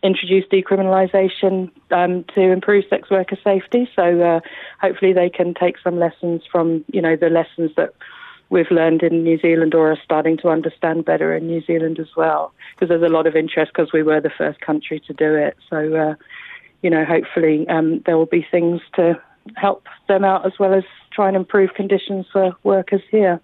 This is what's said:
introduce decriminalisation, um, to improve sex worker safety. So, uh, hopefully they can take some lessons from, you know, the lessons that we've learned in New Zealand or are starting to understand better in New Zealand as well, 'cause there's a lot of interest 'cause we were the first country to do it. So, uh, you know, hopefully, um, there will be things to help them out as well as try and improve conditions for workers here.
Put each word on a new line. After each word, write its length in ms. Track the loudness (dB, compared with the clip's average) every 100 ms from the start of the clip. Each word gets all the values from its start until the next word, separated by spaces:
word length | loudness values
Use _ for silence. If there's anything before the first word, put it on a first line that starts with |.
introduce 400 | 0 -2 0 0 2
decriminalisation, 1300 | -2 0 0 2 2 2 2 0 0 -2 -2 -6 _ _
um, 320 | 0 0 -2 -4
to 60 | 2
improve 440 | 2 2 2 0 2
sex 220 | -4 0
worker 260 | -2 -2 -4
safety. 480 | 0 0 0 -2 -2 0
So, 240 | 2 4
uh, 200 | 2 2 -2 -18 -20 -4
hopefully 320 | -4 0 2
they 180 | 4 2
can 240 | 0 -4
take 220 | 0 -2 -2
some 160 | -4 0
lessons 440 | -2 -2 -4 -4 -2
from, 320 | -2 0 -2 -4
you 100 | -2
know, 140 | 0 0
the 140 | 2
lessons 420 | 2 -2 -4 -4
that 200 | -2 -4 _ -20 -20 -20 -20 _
we've 200 | 0 2
learned 320 | 2 2 2
in 220 | 2 0
New 140 | 0 2
Zealand 360 | 2 2 2
or 160 | 2 2
are 80 | 0
starting 320 | -2 0 0 0
to 120 | 0
understand 560 | 0 -2 -4 -4 -2
better 300 | -2 -2 0
in 140 | -2 -4
New 140 | -6
Zealand 360 | -2 -2 -2 -6
as 160 | -8
well, 380 | -2 -2 -2 -4 _ -20 -8
'cause 120 | -2
there's 140 | 0
a 60 | 2
lot 180 | 2 0
of 80 |
interest 380 | 0 -2 -2 -2
'cause 200 | -2 -2
we 100 | 0
were 180 | 2 0
the 100 | -2
first 300 | -4 -6 -6
country 400 | -6 -6 -6 -12
to 120 | -12
do 200 | -4 0
it. 220 | 0 -2 -6 _
So, 240 | -6 -2 0
uh, 180 | -2 -4 _ -20 -20 -20 -20 _
you 80 | -2
know, 140 | 0
hopefully, 600 | 0 -2 -2 0 0 0 0
um, 320 | 0 0 -2
there 160 | 0 0
will 100 | 2
be 160 | 0
things 380 | 0 0 0 -2 -6
to 240 | 0 0 0 -8 _ -20 -4
help 320 | -4 -4 -12 -20 -2
them 180 | 0
out 220 | 2 0 -4
as 100 | -2
well 140 | 0
as 120 | 0 -2 -18 _
try 160 | -2 0
and 100 | 0
improve 380 | 0 0 0
conditions 520 | -2 -2 -2 -2 -8 -4
for 220 | -2 -2 -2
workers 400 | 0 0 0 -4 0
here. 300 | 2 2 0